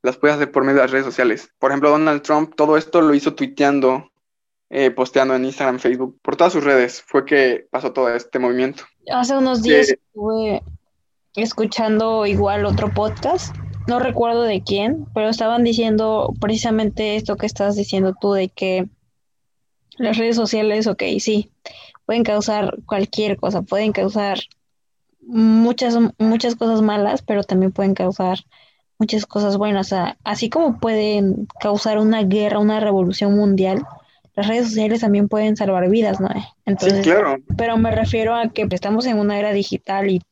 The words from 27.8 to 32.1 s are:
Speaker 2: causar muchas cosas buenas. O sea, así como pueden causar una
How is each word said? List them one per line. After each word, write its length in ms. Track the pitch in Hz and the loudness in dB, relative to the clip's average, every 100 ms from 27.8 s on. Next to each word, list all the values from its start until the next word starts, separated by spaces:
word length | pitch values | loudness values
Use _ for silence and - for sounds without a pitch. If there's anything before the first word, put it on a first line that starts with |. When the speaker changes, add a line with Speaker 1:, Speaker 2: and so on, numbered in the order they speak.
| 196 | -2
Speaker 2:
causar 460 | 190 185 185 185 185 _ _ _ _ _ _ | 0 -2 -2 -2 -4 _ _ _ _ _ _
muchas 260 | 214 214 202 | -2 -2 -2
cosas 320 | 208 208 196 | -2 0 0
buenas. 300 | 214 196 190 | 0 -2 -2
O 20 | |
sea, 280 | 190 170 - | -2 -4 -6
así 260 | - 208 233 | -8 -6 -2
como 300 | 311 320 226 | 0 0 0
pueden 680 | 226 214 214 208 196 202 208 - | -2 0 0 0 0 -2 -6 -6
causar 380 | 214 208 226 214 | -2 -2 0 2
una 240 | 214 | 2